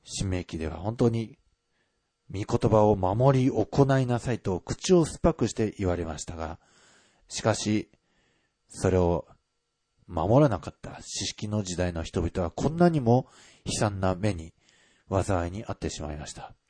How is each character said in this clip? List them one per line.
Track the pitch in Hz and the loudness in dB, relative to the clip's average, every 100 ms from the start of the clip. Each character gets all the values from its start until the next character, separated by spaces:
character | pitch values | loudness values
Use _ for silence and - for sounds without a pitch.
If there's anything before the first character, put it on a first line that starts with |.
申 | - - 101 | -12 -6 -4
命 | 92 85 | -4 -6
記 | 82 | -6
で | 80 | -6
は | 80 | -6
本 | 98 117 | -6 0
当 | 120 | 0
に | 113 110 - _ _ _ _ _ _ _ _ _ | 0 -6 -14 _ _ _ _ _ _ _ _ _
御 | 92 | -10
言 | - 120 117 | -2 0 4
葉 | 107 | 6
を | 107 101 | 6 4
守 | 92 107 131 131 127 | 2 2 4 4 2
り | |
行 | - 104 - 139 135 | 2 0 4 4 4
い | 127 | 2
な | 120 | -2
さ | 135 | -2
い | 113 | -4
と | - 90 | -2 -4
口 | - - - | -4 -8 4
を | 180 156 | 4 4
酸 | - | 2
っ | |
ぱ | 175 | 0
く | 156 110 | 2 -2
し | |
て | - 107 - | 0 -4 0
言 | 95 | -2
わ | 87 | 0
れ | 82 | -4
ま | 76 | -8
し | - | -10
た | 82 | -8
が、 | 80 82 _ _ _ _ _ _ _ | -10 -10 _ _ _ _ _ _ _
し | - | -4
か | 117 104 | 0 0
し、 | 107 107 - _ _ _ _ _ _ _ _ | 0 -2 -2 _ _ _ _ _ _ _ _
そ | - 95 | -2 2
れ | 92 | 4
を | 87 85 - - _ _ _ _ _ _ - | 4 0 -4 -20 _ _ _ _ _ _ -10
守 | - 85 123 | -4 2 4
ら | 151 | 4
な | 92 | 2
か | - | -6
っ | - | -12
た | - - | -16 -16
四 | - - 101 | -12 -8 -8
式 | - 107 | -6 -4
の | 107 | -4
時 | 92 87 | -4 -2
代 | 90 | -2
の | 85 | -2
人 | 82 98 | -4 -2
々 | 85 95 | -2 -2
は | 85 | -4
こ | - - | -2 -2
ん | 165 | 2
な | 175 | 2
に | 160 | 4
も | 117 123 - - - - | 4 2 2 -18 -20 -14
悲 | - - | -8 -2
惨 | 113 98 | -2 0
な | 92 | -2
目 | 90 104 | 0 -2
に、 | 90 80 _ _ _ _ _ _ | -4 -10 _ _ _ _ _ _
災 | 95 87 95 85 | -2 0 -2 -2
い | |
に | 95 117 | -6 -10
遭 | |
っ | - | -8
て | 80 | -8
し | - | -6
ま | 76 | -10
い | 73 | -10
ま | 69 | -12
し | |
た。 | - - - | -14 -18 -20